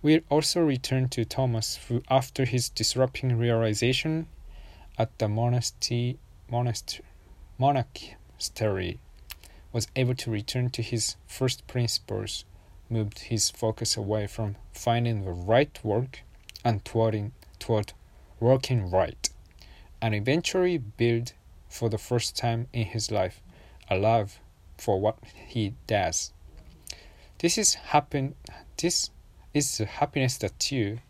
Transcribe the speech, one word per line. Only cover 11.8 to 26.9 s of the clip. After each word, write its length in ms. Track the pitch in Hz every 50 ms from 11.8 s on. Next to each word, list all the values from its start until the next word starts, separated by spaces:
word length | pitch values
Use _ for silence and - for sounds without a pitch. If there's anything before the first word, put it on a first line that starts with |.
| 120 113 - - - - 104 101 101 101 - - - - - - - - - - - -
moved 300 | 117 110 110 104 - -
his 300 | - - 120 110 - -
focus 480 | - - - 110 110 - 117 110 - -
away 300 | 107 98 107 107 104 101
from 280 | - - 113 104 101 - - -
finding 540 | - - - - 117 117 120 117 113 104 98
the 60 | 95
right 460 | 87 87 87 92 110 123 143 147 - - -
work 380 | 110 104 110 127 131 - - - - - - - - - - -
and 220 | 120 113 101 -
toward, 460 | - - 117 113 113 107 107 104 107 - - - - - -
toward 340 | - - 117 107 101 - - - - - - - - - - -
working 500 | 117 120 131 131 131 - 131 120 98 90
right, 400 | 87 92 - - - - - - - - - - - - - - - - - - - -
and 140 | - 113 107
eventually 640 | 104 101 120 139 165 170 - - 185 185 180 180 165
build, 560 | 120 104 - - 117 117 117 117 120 120 - - _ - - - - -
for 220 | - - 117 113
the 80 | 101 107
first 400 | - - 123 120 117 - - -
time 300 | - 120 117 117 120 123
in 140 | - 120 113
his 260 | - - 113 107 -
life, 300 | 107 101 92 92 - - - - - - - - - - - -
a 80 | 98 92
love 420 | 101 110 113 117 104 107 - - - - - _ - - - -
for 240 | - - 104 95
what 160 | 98 - - - - - - - - -
he 260 | - 120 107 98 117 - -
does. 460 | - 110 101 95 85 80 - - - - - - - - - - - - - - -